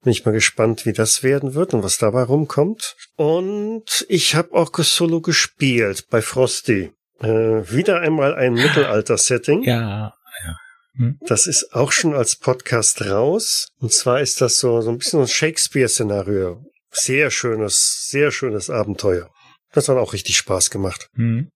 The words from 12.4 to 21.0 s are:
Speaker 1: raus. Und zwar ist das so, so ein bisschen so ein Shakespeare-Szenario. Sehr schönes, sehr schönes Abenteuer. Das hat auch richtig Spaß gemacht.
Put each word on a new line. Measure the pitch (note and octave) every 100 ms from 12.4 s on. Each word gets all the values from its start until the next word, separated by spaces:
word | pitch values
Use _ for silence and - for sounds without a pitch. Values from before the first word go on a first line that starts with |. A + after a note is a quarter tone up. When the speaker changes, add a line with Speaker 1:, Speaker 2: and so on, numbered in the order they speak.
| - A#2+ - A#2+ G#2+ - G2+
Speaker 1:
raus. | G2 B2+ G3 A3 - - _
Und | A#2
zwar | - C3 B2
ist | C#3+ -
das | B2+ -
so, | B2+ A#2
so | A2+
ein | A#2+
bisschen | - D#3+
so |
ein | B2
Shakespeare-Szenario. | - D#3 D#3+ - C#3+ B2 - G#2+ G2+ G2 G2+ F#2 F2+ C#3+ _ _
Sehr | - - C3 D3
schönes, | - B2 A2 G#2 - - - -
sehr | C#3 C#3+
schönes | - C3 G#2+ -
Abenteuer. | B2+ G#2 F#2+ G#2 F2+ - _ - _ _
Das | - C#3+
hat | C3
auch | A2
richtig | G2+ - -
Spaß | - F#2+ -
gemacht. | - F#2+ -